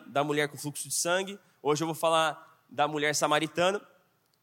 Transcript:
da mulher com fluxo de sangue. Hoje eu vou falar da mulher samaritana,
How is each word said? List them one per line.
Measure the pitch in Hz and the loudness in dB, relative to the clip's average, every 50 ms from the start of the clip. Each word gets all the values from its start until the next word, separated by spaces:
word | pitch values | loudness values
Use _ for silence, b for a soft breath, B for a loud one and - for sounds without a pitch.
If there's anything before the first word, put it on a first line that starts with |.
| - | -12
da | - 117 139 147 | -4 -2 -2 0
mulher | 151 147 147 147 147 | 0 0 0 -2 -2
com | - 139 | -4 -8
fluxo | - 147 143 - - 143 | -8 -8 -8 -8 -8 -6
de | - | -4
sangue. | - - 170 175 185 190 190 196 202 b b b b | -2 0 0 0 0 0 -4 -8 -16 b b b b
Hoje | - 139 151 147 165 | 0 0 0 0 0
eu | 165 | -4
vou | 160 | -4
falar | - - 160 165 160 160 156 139 - - - - _ _ _ | 0 0 2 4 4 2 2 -2 -4 -12 -20 -20 _ _ _
da | - 127 147 147 | -2 0 0 0
mulher | 156 151 143 151 147 | 0 0 0 0 0
samaritana, | - 165 151 151 151 156 156 - 170 175 185 196 208 - - _ _ _ _ _ _ _ _ _ _ | 2 2 2 2 2 0 0 -2 0 2 2 2 -2 -6 -10 _ _ _ _ _ _ _ _ _ _